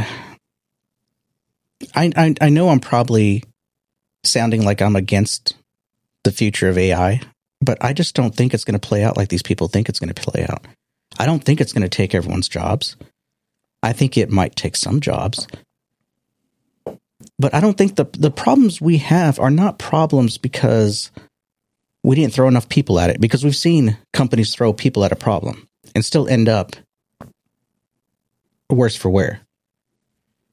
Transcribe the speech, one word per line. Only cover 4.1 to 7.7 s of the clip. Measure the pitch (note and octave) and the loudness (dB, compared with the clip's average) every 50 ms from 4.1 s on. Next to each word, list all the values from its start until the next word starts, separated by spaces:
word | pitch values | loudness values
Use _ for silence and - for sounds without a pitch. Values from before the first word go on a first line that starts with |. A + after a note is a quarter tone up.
| _ _ - | _ _ -4
sounding | - - B2+ A#2 A2+ A2+ A2 G#2+ | -2 -2 0 0 0 0 0 2
like | G2+ G2+ - G2 | 0 0 0 0
I'm | G#2 G#2 | 2 2
against | G2 F#2+ - G#2+ G2 G#2+ - - - - - - _ _ _ _ _ _ _ _ _ _ _ _ _ - | 0 0 0 0 0 0 0 -4 -6 -6 -8 -8 _ _ _ _ _ _ _ _ _ _ _ _ _ -2
the | G2+ F#2+ | -2 -2
future | - A2+ G#2 G2+ - G#2 F#2+ | 0 -2 -2 -2 -2 -2 0
of | F#2 F#2 | 0 0
A | F#2 F#2+ F2+ | 2 0 2
I, | F2 F2+ F#2 G#2 B2+ - - _ _ _ _ _ - | 2 0 0 0 -2 -4 -8 _ _ _ _ _ -4
but | - - | -2 -2